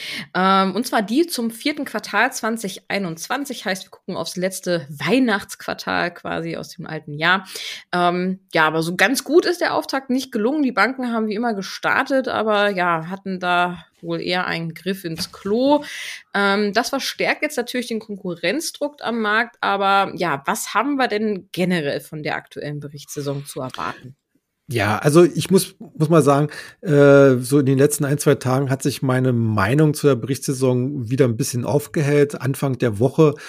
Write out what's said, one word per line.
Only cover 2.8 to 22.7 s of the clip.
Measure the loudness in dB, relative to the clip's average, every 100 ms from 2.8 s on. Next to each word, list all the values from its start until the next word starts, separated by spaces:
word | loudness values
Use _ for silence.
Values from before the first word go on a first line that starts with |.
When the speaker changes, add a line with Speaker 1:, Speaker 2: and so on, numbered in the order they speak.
| -6
Speaker 1:
einundzwanzig, | -4 -4 -6 -6 -6 -6 -8 -6
heißt, | -6 -8
wir |
gucken | -16 -10 -8
aufs | -6 -4
letzte | -4 -4 -4 -4 -4
Weihnachtsquartal | -8 0 2 2 0 -4 -12 -8 -8 -4 -2 -2
quasi | -6 -8 -6 -6 -8
aus | -10
dem | -14 -12
alten | -12 -10
Jahr. | -2 0 0 -2 -12 -12 -14 -6
Ähm, | 0 2 2 -2 -4 _
ja, | 2 2
aber | 2
so | -2 2
ganz | 2 2
gut | 2 4 4
ist | 2
der | -2 -2
Auftakt | -2 -4 -2
nicht | -2 -2
gelungen. | -2 0 0
Die | 0
Banken | 2 0 0 -4
haben | -2 -2
wie | -2
immer | -2
gestartet, | -4 -6 -6 -2 0 2 0 0
aber | -2 0 2 2
ja, | 0 0 0 -4
hatten | -10 -8 -6
da | 0 2 0 -4 -14 _
wohl | -8 -6
eher | -2 -2 -2
einen | -4 -6 -8
Griff | -6 -6
ins | -6 -8 -10
Klo. | -8 -2 0 4 2 0 -12 -12 -14 -6 0
Ähm, | 2 2 0
das | 0 -2
verstärkt | -2 -4 -2 -2 -2
jetzt | -4 -4
natürlich | -4 -6 -4
den | -6
Konkurrenzdruck | -8 -10 -8 -4 -2 -2 -4 -6 -8 -6
am | -6 -4
Markt, | 0 0 -2 -4
aber | -2 0 2 2 2 -2
ja, | -2 -2 -2
was | -4 -2 -2
haben | 0 0
wir | 0
denn | 0 -2 -4 -6
generell | -2 0 0 0 -4
von | -6 -10
der | -6 -6
aktuellen | -8 -12 -10